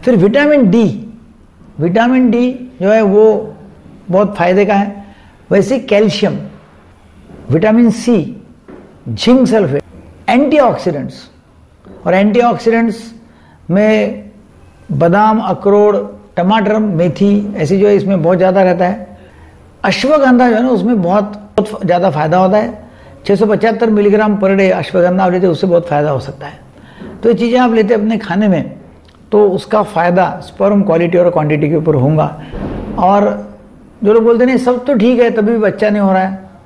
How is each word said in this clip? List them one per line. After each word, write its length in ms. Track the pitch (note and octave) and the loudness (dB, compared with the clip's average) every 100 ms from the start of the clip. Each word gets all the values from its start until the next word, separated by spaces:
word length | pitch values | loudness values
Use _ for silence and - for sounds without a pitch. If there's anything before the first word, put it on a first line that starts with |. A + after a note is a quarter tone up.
फिर 120 | - A#3 | 2 2
vitamin 520 | G3 B3+ D4 D4 A3 | 4 2 2 2 4
D, 160 | A3 G#3 - - - - - - _ - - | 2 0 -2 -14 -20 -20 -20 -20 _ -20 -6
Vitamin 500 | E3 G3 A#3+ B3+ B3 | -2 0 0 2 2
डी 400 | A#3 B3 B3+ - - | 0 -2 -4 -14 -6
जो 100 | F#3+ | 0
है 100 | A3 | 2
वो 540 | G#3 G#3 A3 G3+ D3 - - - - - - | 2 4 4 2 -6 -16 -20 -20 -20 -20 -4
बहुत 260 | F3+ G#3 G3+ | -2 0 -2
फ़ायदे 300 | F3 F#3 G3+ | 0 2 2
का 80 | |
है। 320 | G3+ G3+ - - - - - - | 0 -2 -8 -20 -20 -20 -20 -2
वैसे 300 | G3 G3 C4 | 0 0 -2
calcium, 560 | - G#3 G#3+ - G3 C#3 - - - - - - - - - - - | 0 2 2 0 -4 -4 -12 -18 -20 -20 -20 -20 -20 -20 -20 -20 -4
vitamin 380 | D#3+ G#3+ A3 A#3 | 0 2 4 2
सी, 260 | A3 - A3+ D3 - - - - - - - - | 0 0 0 -2 -12 -20 -20 -20 -20 -20 -18 -12
zinc 400 | A2 - B3+ A3 | -4 2 4 4
sulfate, 360 | A3 E3+ C#3 - - - - - | 0 0 -4 -8 -20 -20 -12 -2
antioxidants, 1000 | A#3+ D4 D4+ B3 E3 F#3 D3+ C3 - - _ _ _ _ _ - - F3+ | 0 2 2 2 0 -4 -6 -10 -14 -20 _ _ _ _ _ -20 -10 -2
और 80 | |
एंटीऑक्सीडेंट्स 920 | F#3 G3+ G3+ A#3+ E3+ A3+ A3+ A3+ - - - - - - - - | 2 2 2 0 0 -2 0 -2 -4 -14 -20 -20 -20 -20 -20 -4
में 600 | F#3 G#3+ G#3+ G#3 - - - - - - - - | 0 2 0 -2 -6 -16 -20 -20 -20 -20 -20 -8
बादाम, 500 | C#3+ E3+ G3 A3 A3 | -2 2 2 2 0
अखरोट, 540 | F#3+ F3+ G3 G#3 G#3 G3 G3+ - - - | -2 -4 0 2 2 0 -6 -14 -12 -4
टमाटर, 400 | F3+ A3 G#3 G#3+ | 0 0 0 -2
मेथी, 760 | G#3+ D#3+ F3 - G3+ G3+ G3+ G3 | -2 -2 -2 0 0 0 -2 -6
ऐसी 200 | D3+ F#3+ | -2 0
जो 80 | G#3 | 2
है 80 | G3+ | 2
इसमें 260 | G3+ F#3+ | 0 0
बहुत 140 | D#3 F3+ | 0 2
ज़्यादा 240 | F#3 F#3 | 2 2
रहता 220 | F#3 F3 F3+ | 2 0 -2
है। 220 | A3 - - - - - - - - | -4 -12 -20 -20 -20 -20 -20 -20 -8
अश्वगंधा 680 | G3+ - C4 D4+ C4+ B3 B3 | -4 -2 0 2 4 4 2
जो 60 | A3 | 2
है 60 | |
ना 60 | B3+ | 0
उसमें 320 | A#3 G3 A#3 | 0 0 0
बहुत, 300 | E3+ G3+ G#3 - - - | 0 0 -2 -10 -8 -6
बहुत 280 | G3 - E3 | -6 -6 -2
ज़्यादा 240 | F3 F#3 | 0 0
फ़ायदा 280 | D3+ D#3 F3+ | -2 0 2
होता 200 | F#3 G#3 | 2 2
है। 300 | A#3 - - - - - - | -2 -8 -20 -20 -20 -16 -2
छः 100 | G3 | 0
सौ 100 | G#3 | 2
पचहत्तर 440 | G#3 A3+ A3+ A#3 | 0 0 0 0
मिलीग्राम 480 | G#3+ G#3 G#3 G#3+ G3+ | 2 2 2 0 0
per 120 | G3 | 0
day 180 | G3 G3 | 2 0
अश्वगंधा 520 | F3+ D#3 F#3 F3 F3+ | 0 -2 0 0 2
आप 80 | F#3 | 0
लेते 140 | F3+ F#3 | 0 0
हैं 60 | |
उससे 160 | D#3+ F#3+ | 0 0
बहुत 200 | E3+ E3+ | 0 0
फ़ायदा 220 | D3 D3 | -2 -2
हो 100 | C3+ | -4
सकता 280 | - C#3 C#3+ | -6 -14 -16
है। 120 | - - - - - - - | -18 -20 -20 -20 -20 -20 -4
तो 60 | A3+ | -2
ये 60 | A3+ | 0
चीज़ें 240 | A#3 B3 | 0 2
आप 140 | B3 | 2
लेते 200 | A3+ G3+ | 2 0
हैं 80 | A3 | 0
अपने 160 | G#3+ A3 | 0 -4
खाने 300 | - F3+ G#3+ | -4 -2 0
में 300 | E3+ B2+ - - - - _ - | 0 -2 -12 -20 -20 -20 _ -2
तो 120 | G#3 G3+ | 2 2
उसका 340 | F#3 - G#3+ G#3 | 0 -2 -2 -2
फ़ायदा 440 | D#3+ F3 F3+ F3 F3+ | -2 0 2 0 -4
sperm 400 | - - G3+ G3+ | -14 -4 0 2
quality 340 | F3+ E3 E3+ F3 | 2 0 2 2
और 120 | F3 | 2
quantity 400 | D#3+ D3+ D3+ D3 | 0 -2 -2 0
के 60 | D3+ | 0
ऊपर 200 | D#3 D3 | 0 0
होगा। 300 | B2+ D#3 D3+ - - - - - - - | 2 0 -2 -6 -14 -12 -10 -10 -10 -2
और 320 | F#3 G3+ G3+ G3+ - - - - - - | 2 2 0 -4 -12 -20 -20 -20 -20 -4
जो 120 | G#3 | 0
लोग 100 | A3+ | 2
बोलते 220 | A3+ A#3 B3+ | 2 2 2
नहीं 120 | B3+ | 0
सब 260 | B3 B3 B3 | 0 -2 -2
तो 80 | C4 | 0
ठीक 240 | A3+ B3 | 2 2
है 80 | A#3 | 0
तभी 200 | A3+ G#3+ | 0 0
भी 60 | A#3 | 0
बच्चा 300 | G#3 F#3 G#3+ | -2 0 -2
नहीं 120 | G#3 | 0
हो 100 | G3 | 0
रहा 120 | F#3 | 0
है 260 | F#3+ F#3+ - - | -2 -6 -14 -20